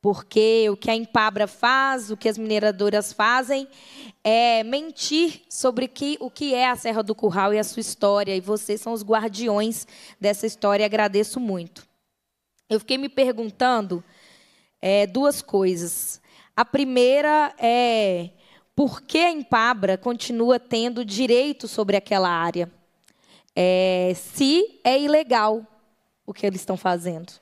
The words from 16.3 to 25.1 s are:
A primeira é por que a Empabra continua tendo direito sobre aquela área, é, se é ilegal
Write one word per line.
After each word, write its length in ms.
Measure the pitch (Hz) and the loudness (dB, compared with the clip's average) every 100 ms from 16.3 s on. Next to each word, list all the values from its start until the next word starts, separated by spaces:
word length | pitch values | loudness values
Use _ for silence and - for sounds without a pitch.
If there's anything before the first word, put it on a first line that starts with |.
| _ _ - | _ _ -4
A 80 | |
primeira 880 | 240 277 269 254 247 277 302 302 294 - | 0 0 0 4 4 4 4 4 2 0
é 720 | 233 240 247 226 202 180 170 _ _ _ _ | 2 2 2 2 2 0 -6 _ _ _ _
por 280 | - 277 - | -2 -2 -2
que 160 | - 311 | -4 2
a 140 | 349 | 2
Empabra 680 | 320 262 240 226 240 190 190 | 0 0 2 2 0 0 -2
continua 600 | 240 240 - 233 233 247 | -4 -6 -6 -2 2 2
tendo 460 | 240 233 233 240 | 2 -2 -2 -4
direito 640 | 226 196 254 240 285 285 226 | -6 -2 2 2 2 -4 -8
sobre 300 | - 202 202 | -4 0 0
aquela 320 | - 196 185 | 0 0 0
área, 420 | 170 170 175 170 _ _ _ _ _ _ - _ | 0 -2 -4 -6 _ _ _ _ _ _ -20 _
é, 600 | - 180 185 185 180 180 180 | 0 2 4 2 2 0 -2
se 640 | - - 269 320 427 - 233 | -8 -2 2 2 0 0 0
é 120 | 269 | 2
ilegal 680 | 285 | 4